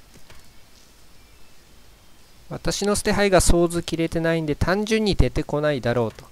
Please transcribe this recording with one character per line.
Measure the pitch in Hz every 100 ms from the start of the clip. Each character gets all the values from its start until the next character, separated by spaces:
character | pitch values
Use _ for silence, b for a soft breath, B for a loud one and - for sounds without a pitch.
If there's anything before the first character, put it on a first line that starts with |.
| - - - - - - - - - - - - - - - - - - - - - - - - -
私 | 151 - - 202
の | 208
捨 |
て | 214
牌 | 202 202
が | 180
ソ | - 175 170
ー |
ズ | 170
切 | - 160
れ | 165
て | 170
な | 165 165
い |
ん | 156
で、 | 143
単 | - 196 214
純 | 220
に | 214 -
出 | 127
て | -
こ | 147 147
な | 151
い | 143
だ | 120
ろ | 120 110
う |
と。 | - -